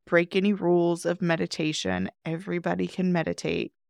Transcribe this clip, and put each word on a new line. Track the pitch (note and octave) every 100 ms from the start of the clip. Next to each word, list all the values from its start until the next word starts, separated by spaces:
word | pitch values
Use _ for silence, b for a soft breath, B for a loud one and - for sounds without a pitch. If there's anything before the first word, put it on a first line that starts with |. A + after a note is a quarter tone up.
| -
break | E3+ F3 G3
any | G3
rules | G3 F3 F3 E3+ E3+
of | E3+ F3
meditation. | E3+ E3 F3 - D#3+ D3+ F#2 F#2 - -
Everybody | - E3 F#3+ F3 E3+ F3+ F3+
can | - F#3
meditate. | F3 D#3+ F3 D#3+ E3+ - -